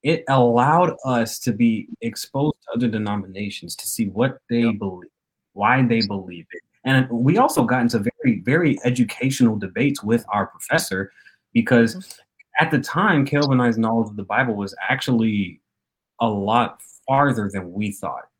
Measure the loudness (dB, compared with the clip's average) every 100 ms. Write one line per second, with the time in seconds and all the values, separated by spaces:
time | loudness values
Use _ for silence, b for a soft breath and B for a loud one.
0 | 0 0 2 4 4 4 4 4 2 0
1 | -2 -2 -2 -4 -4 2 2 2 -6 -10
2 | -10 -10 -8 -2 -2 -4 -8 -4 -2 -2
3 | -4 -6 -8 -10 -10 -10 -14 -12 -10 -6
4 | -6 -2 -2 -2 _ 0 0 0 -6 -8
5 | -16 _ _ _ _ -4 0 2 2 2
6 | 0 -4 -8 -16 -16 -20 _ _ 0 2
7 | 2 0 2 4 2 2 0 2 2 0
8 | -2 -2 -2 0 0 2 2 0 0 0
9 | 0 0 -4 2 2 2 -6 0 0 0
10 | 0 0 0 -2 -2 -6 -2 -2 0 -4
11 | -6 b b b _ 0 4 4 4 0
12 | -14 -20 _ _ _ 0 2 2 0 -2
13 | 2 2 2 0 2 2 2 2 0 0
14 | -2 -6 -4 -2 0 -2 -6 -6 -4 -4
15 | 0 0 0 0 -4 -8 _ _ _ _
16 | _ _ -2 0 0 0 0 -6 -20 -16
17 | -2 2 4 2 -2 -6 -8 -6 -6 -6
18 | -10 -10 -14